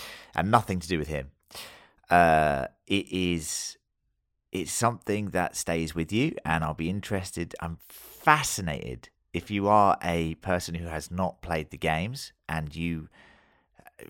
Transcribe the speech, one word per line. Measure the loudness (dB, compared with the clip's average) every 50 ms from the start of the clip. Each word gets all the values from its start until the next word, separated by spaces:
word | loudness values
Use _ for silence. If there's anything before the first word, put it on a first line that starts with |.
| -16 -16 -16 -18 -20 -8 -6
and | -4 2 4
nothing | 4 4 4 2 -2 -4
to | -2
do | -2 -2
with | -2 0 -2
him. | -4 -6 -6 -8 -14 _ _ _ -18 -18 -16 -18 -20 -20 -20 _ _ _ _ 4
Uh, | 6 6 8 8 8 6 6 4 2 0 -2 -6 -10 _ _
it | -2 0 0 0 -2
is, | -2 0 2 2 0 0 -2 -4 -6 -6 -8 -10 -12 -16 _ _ _ _ _ _ _ _ _ _ _ _ _ _
it's | -8 -6 -6 -4
something | -2 0 0 0 0 -2 -2 -2 -2 -2 -2 -2
that | 0 0 0 0 -2
stays | -4 -4 -2 -2 -2 -2 -2 -2
with | -4 -2 0
you, | 0 0 0 0 -2 -4 -2
and | -2 0 0 0
I'll | -2 -4
be | -4 -4 -4
interested. | -4 -4 -4 -4 -4 -4 -4 -6 -6 -8 -8 -8 -8 -8
I'm | -8 -8 -10 -10 -16
fascinated | -20 -20 -20 -20 -20 -20 0 2 4 4 4 2 -2 -4 -4 -2 -4 -4 -4 -6 -8 -10 -12 -14 -20 _ _ _ _ -8
if | -6 -4 -2
you | 0 2 4
are | 6 8 8 8 8 6 4 2
a | 0 0 0 0 0 -4
person | -4 -2 0 0 0 0 -4 -6
who | -6 -6
has | -6 -8 -8 -8 -6
not | -4 -2 -2 -2 -4 _
played | -6 -4 -4 -4 -4 -6
the | -6
games | -4 0 0 0 0 -2 -4 -8 -10 -12 -14 -16 _ _
and | -8 -6 -6 -6 -6 -6
you, | -4 -2 -2 -2 -4 -6 -12 _ -20 -20 -20 _ _ _ _ _ _ _ _ _ -20 -20 -20 -20 -20 -20